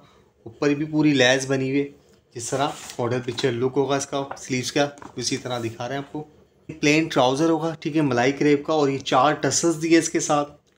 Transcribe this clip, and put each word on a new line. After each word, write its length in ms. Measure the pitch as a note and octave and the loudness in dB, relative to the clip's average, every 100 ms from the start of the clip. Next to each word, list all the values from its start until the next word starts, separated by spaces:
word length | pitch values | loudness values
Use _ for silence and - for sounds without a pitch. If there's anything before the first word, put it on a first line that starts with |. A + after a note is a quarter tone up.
| _ _ _ _ A#2 | _ _ _ _ -20
ऊपर 280 | - D3 C#3+ | -2 0 0
भी 100 | D#3 | -2
पूरी 260 | D3+ D3+ | 2 2
लेस 320 | C#3 B2 C3+ C3 | 6 4 4 2
बनी 220 | C3 C3 | -2 0
हुई 100 | C#3 | 0
है, 100 | C#3+ - _ _ _ A#2+ | -2 -8 _ _ _ -14
जिस 140 | A2+ | -6
तरह 220 | C3+ D3 - - - | -2 -2 -4 -14 -6
मॉडल 200 | A#2+ B2+ | -2 -2
पिक्चर 300 | B2 A2+ C3+ | -4 -2 -2
लुक 240 | A#2 C3 C#3 | 0 -2 0
होगा 220 | C3+ C#3 | 0 0
इसका, 240 | C#3 C#3 C#3 - | -2 -6 -6 -10
स्लीव्स 320 | - B2+ B2 | -6 -4 -2
का 180 | D3+ C#3+ - - - | 0 -2 -2 -16 -8
उसी 200 | A#2 C3 | -6 -6
तरह 220 | B2+ A#2+ | -6 -6
दिखा 260 | A2+ A2+ B2 | -6 -8 -8
रहे 100 | C#3+ | -8
हैं 60 | C#3 | -10
आपको। 140 | D3+ D3+ _ _ _ - | -12 -14 _ _ _ -18
प्लेन 360 | D#3 D3 D3+ D#3+ | -2 2 2 2
ट्राउज़र 420 | D#3 B2+ C3+ E3 | 2 2 4 2
होगा, 240 | D#3+ E3 D#3 | 2 -2 -6
ठीक 200 | E3 D#3 | -4 0
है, 60 | |
मलाई 300 | D3 A#2+ B2+ | 2 2 0
क्रेप 300 | C#3 D3 C#3+ D3 | 2 2 2 2
का, 60 | |
और 160 | D#3 C#3+ | 0 2
ये 80 | C3+ | 0
चार 340 | - C3+ C#3 D3 | 0 4 4 2
टसल्स 400 | C#3+ A#2+ E3+ D#3 | -2 0 0 -2
दिए 240 | D#3+ E3 | 4 4
इसके 200 | D#3 E3+ | 4 -4
साथ, 260 | D3 D3 C#3+ - _ | 0 -2 -2 -10 _